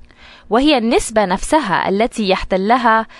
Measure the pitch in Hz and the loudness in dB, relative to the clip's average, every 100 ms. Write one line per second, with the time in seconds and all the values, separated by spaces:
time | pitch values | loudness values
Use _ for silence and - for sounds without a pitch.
0 | - - - - - 214 285 277 220 339 | -20 -20 -20 -20 -2 0 2 2 2 0
1 | - 214 196 185 - 302 233 160 - 196 | 0 -2 0 -2 0 0 0 -2 0 0
2 | 240 - 202 185 - 185 196 247 233 220 | -2 -2 -2 -2 -2 -2 0 2 2 2
3 | 226 - | 0 -10